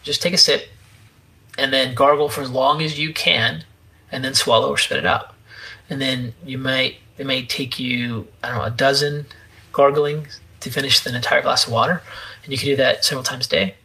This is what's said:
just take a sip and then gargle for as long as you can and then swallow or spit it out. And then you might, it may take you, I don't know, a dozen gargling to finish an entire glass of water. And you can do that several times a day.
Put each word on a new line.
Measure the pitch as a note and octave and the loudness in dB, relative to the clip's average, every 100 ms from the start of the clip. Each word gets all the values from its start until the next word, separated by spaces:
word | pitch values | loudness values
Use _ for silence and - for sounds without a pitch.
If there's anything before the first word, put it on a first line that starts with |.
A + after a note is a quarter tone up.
just | - C#3+ | -4 -2
take | F3 | 0
a | F3+ | 4
sip | - C#3+ - - - - - _ _ _ _ - | 4 4 -2 -20 -20 -20 -20 _ _ _ _ -4
and | C3+ | 0
then | C3+ B2+ | 2 0
gargle | A#2+ C#3 D3 D3 | 2 4 4 2
for | - | -2
as | C3 | -4
long | B2+ C3+ D3+ | 2 2 2
as | D#3 D3 | -2 -4
you | D#3 | -6
can | D#3 - D3 A2+ D#3+ - _ - _ _ | -2 0 2 0 -4 -14 _ -20 _ _
and | C3 | -8
then | C3 | -2
swallow | C3 - A2+ - | 0 4 4 4
or | - | 0
spit | - - | -2 0
it | F2+ | 0
out. | - - - - - - - - | 0 -4 -20 -20 -20 -20 -20 -10
And | C#3 | -4
then | C3+ B2+ B2 A#2 | -2 -2 -6 -10
you | C3+ C3 | -10 -6
might, | C3 C3 C3 - - - | -2 0 0 -4 -20 -12
it | C#3 | -4
may | C3 | -4
take | B2 - B2+ - | -2 -6 -6 -6
you, | B2+ B2 A#2+ A2+ - - | -4 -2 -2 -6 -8 -10
I | - | -6
don't | B2 | -4
know, | |
a | - | -4
dozen | A#2 C3+ C#3 D3 D3 C#3+ - - - - | 2 2 2 0 -4 -10 -18 -20 -20 -8
gargling | - C#3 C#3+ D3 D3+ D3 - - - | 4 4 4 0 -2 -8 -16 -20 -14
to | - | -6
finish | C#3 C3+ A#2+ - | -4 2 2 2
an | |
entire | B2 A#2+ A#2+ | -4 0 2
glass | C3+ B2 - | 2 0 0
of | |
water. | A#2 A#2 F3 - - - - | 2 2 0 -4 -18 -16 -18
And | - | -8
you | C3+ | -4
can | C#3+ | 0
do | C#3 | 4
that | C3 - | 4 4
several | - C3+ | 0 -2
times | B2+ C3+ - | -6 -6 -2
a | |
day. | - F#3+ - | 0 0 -6